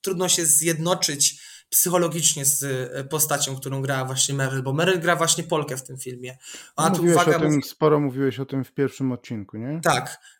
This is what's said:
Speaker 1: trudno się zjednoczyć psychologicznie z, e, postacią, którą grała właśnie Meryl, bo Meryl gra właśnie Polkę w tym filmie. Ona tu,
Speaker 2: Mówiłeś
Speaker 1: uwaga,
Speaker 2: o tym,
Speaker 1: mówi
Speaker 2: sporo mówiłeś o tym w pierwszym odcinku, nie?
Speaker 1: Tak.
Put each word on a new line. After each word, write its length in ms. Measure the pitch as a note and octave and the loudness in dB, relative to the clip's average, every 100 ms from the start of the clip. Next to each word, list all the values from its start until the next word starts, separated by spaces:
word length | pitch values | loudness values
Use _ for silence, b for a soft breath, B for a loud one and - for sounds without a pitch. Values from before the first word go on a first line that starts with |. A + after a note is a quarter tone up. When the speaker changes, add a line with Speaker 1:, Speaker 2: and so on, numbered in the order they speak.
Speaker 1:
trudno 280 | - F3+ F3+ | -4 -2 2
się 180 | - D#3+ | 2 4
zjednoczyć 960 | - D#3+ D#3+ E3 F3+ - C#3 - B B B B | 4 4 0 0 0 0 0 0 B B B B
psychologicznie 760 | - F#3 F3 F3 E3 D3+ - | 0 2 2 2 0 0 0
z, 180 | C#3 - C#3 C3 B2+ | 0 0 -2 -4 -4
e, 100 | C#3 | -8
postacią, 520 | C3+ D3+ - C#3+ C3+ C3+ | -6 -2 0 0 -2 -4
którą 260 | C#3 C3+ | -6 -4
grała 220 | C3+ C3+ | -2 -2
właśnie 300 | C3 C3 - | -2 -2 -2
Meryl, 280 | C#3 C3+ C3 | 0 -2 -2
bo 100 | B2+ | -2
Meryl 280 | C#3 F3+ F#3 | 0 2 2
gra 160 | E3 E3+ | 2 2
właśnie 280 | E3 - | 2 0
Polkę 320 | E3+ D#3+ D3 C3 | 0 -2 -2 -6
w 60 | |
tym 160 | - C3 | -10 -12
filmie. 400 | B2+ B2 B2+ B2+ B B B - | -10 -10 -12 -14 B B B 0
Ona 140 | D#3 | 2
tu, 60 | F#3 | 4
Speaker 2:
Mówiłeś 200 | F3 E3+ | 4 6
Speaker 1:
uwaga, 200 | E3+ E3 | 4 4
Speaker 2:
o 40 | |
tym, 100 | D#3 | 2
Speaker 1:
mówi 180 | D3 - | 2 -2
Speaker 2:
sporo 320 | - D3+ D3+ | 0 4 4
mówiłeś 400 | C#3+ B2+ C3+ A#2 | 2 0 -2 -2
o 60 | C3+ | -6
tym 180 | C3+ | -6
w 80 | B2+ | -6
pierwszym 400 | - C#3 - C3+ | -2 -2 -2 -4
odcinku, 440 | B2 - A#2 G2 A2 | -4 -6 -10 -8 -10
nie? 240 | A#2 D#3 | -8 -4
Speaker 1:
Tak. 400 | E3 C3 B2+ - b b | 0 0 -2 -12 b b